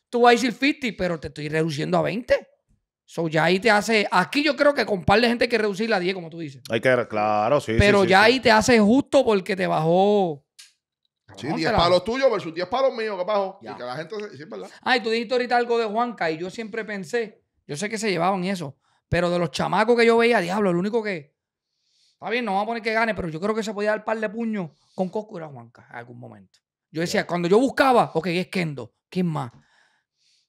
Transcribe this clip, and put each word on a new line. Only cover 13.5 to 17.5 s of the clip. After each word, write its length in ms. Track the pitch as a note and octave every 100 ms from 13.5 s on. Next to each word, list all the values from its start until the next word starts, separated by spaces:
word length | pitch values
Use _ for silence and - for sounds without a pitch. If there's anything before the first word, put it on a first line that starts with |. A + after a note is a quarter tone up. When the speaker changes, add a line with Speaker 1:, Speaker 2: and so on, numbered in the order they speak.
| F#3+
Speaker 3:
Y 40 | A2
Speaker 1:
Ya. 100 | G#2
Speaker 3:
que 80 |
la 120 | B2 B2+
gente 180 | E3+ G#3+
se, 200 | G#3 C3
sí, 60 |
es 60 | D#3
verdad. 200 | G#3+ F#3 -
Speaker 1:
Ah, 140 | - B3
y 60 |
tú 80 | A3
dijiste 240 | A3+ A3+
ahorita 240 | B3 B3 A#3+
algo 200 | A#3+ A#3
de 80 | A3
Juanca, 460 | G#3+ A#3+ A3 E3+
y 60 | D#3
yo 120 | F3+
siempre 360 | F#3 A3 A3 G#3+
pensé, 560 | G3+ E3+ A#3+ G#3+ - _